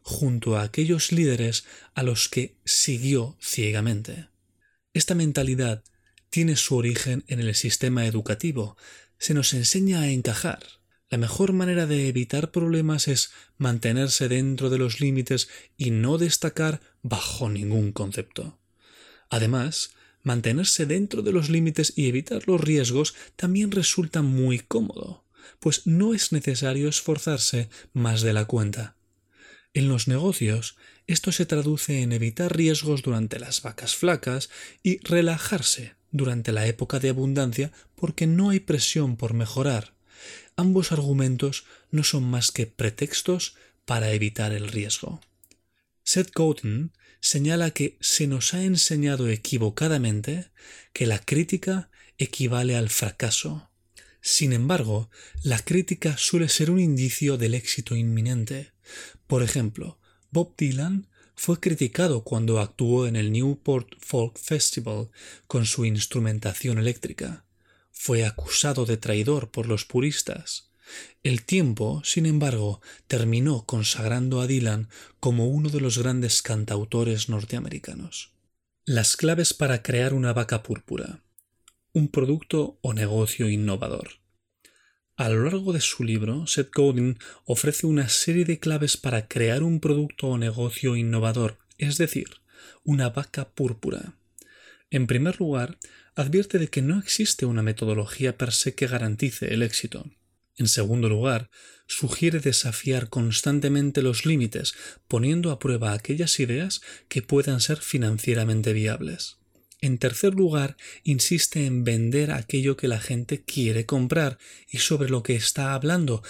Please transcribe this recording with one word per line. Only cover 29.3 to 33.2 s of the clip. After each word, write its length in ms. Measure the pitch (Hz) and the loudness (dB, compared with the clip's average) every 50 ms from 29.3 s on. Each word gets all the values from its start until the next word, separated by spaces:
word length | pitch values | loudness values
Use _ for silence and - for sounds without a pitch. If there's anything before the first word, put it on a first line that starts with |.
| _ _ - - - - _ _ - | _ _ -20 -20 -20 -20 _ _ -2
En 140 | 139 135 139 | 0 2 2
los 200 | 131 117 110 131 | 2 2 2 0
negocios, 680 | 127 135 165 196 180 - 123 107 107 113 113 - - _ - - - _ _ | 0 2 2 0 0 0 0 0 0 0 -2 -6 -12 _ -20 -20 -20 _ _
esto 240 | - 170 160 - 196 | -2 -2 -2 0 0
se 160 | 175 - 175 | 0 0 0
traduce 560 | - 160 147 143 151 156 147 - - 143 135 | 0 0 0 0 0 0 0 -2 -2 -2 0
en 80 | 123 120 | 0 0
evitar 460 | 117 113 117 117 113 - 175 175 160 | 0 0 0 -2 -2 -2 -2 0 2
riesgos 460 | 160 165 160 156 151 156 151 147 135 | 2 2 2 2 2 0 0 -2 0
durante 360 | 120 135 120 110 | 0 0 0 0